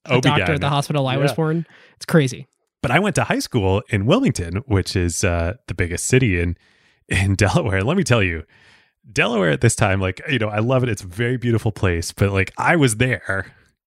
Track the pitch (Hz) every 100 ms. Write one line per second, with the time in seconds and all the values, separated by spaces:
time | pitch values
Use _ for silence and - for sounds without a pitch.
0 | - 127 139 147 90 - 139 143 - 147
1 | 131 135 143 127 156 160 160 - - -
2 | - 165 131 113 - _ _ - 127 139
3 | 208 135 113 233 - 127 95 95 - 104
4 | 107 220 254 - 82 92 - 98 87 98
5 | 90 82 95 85 85 104 - - 87 87
6 | - 131 131 87 87 87 _ _ _ _
7 | - 92 95 95 98 175 131 95 104 190
8 | 160 120 92 80 - _ _ _ _ _
9 | - 107 190 233 170 139 117 - 104 95
10 | 92 - - 131 107 107 117 131 120 104
11 | 95 90 120 127 120 113 113 - 95 85
12 | - - 101 98 92 - 123 170 135 107
13 | 127 113 - 95 - _ _ _